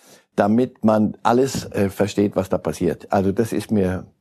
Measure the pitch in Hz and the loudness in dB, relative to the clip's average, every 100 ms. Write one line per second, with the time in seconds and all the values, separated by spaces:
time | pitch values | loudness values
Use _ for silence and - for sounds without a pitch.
0 | - - _ - 101 110 127 - 110 107 | -20 -20 _ 0 2 2 0 0 2 4
1 | 104 - 110 120 135 113 - - 98 - | 2 0 0 2 2 -2 -6 -2 -2 0
2 | 98 - 101 - 95 90 - 78 85 76 | -2 0 0 0 -2 -2 -4 -2 -2 -2
3 | - 101 98 95 117 76 - 104 92 92 | -2 0 0 0 -2 -4 -2 0 0 -2
4 | - _ | -8 _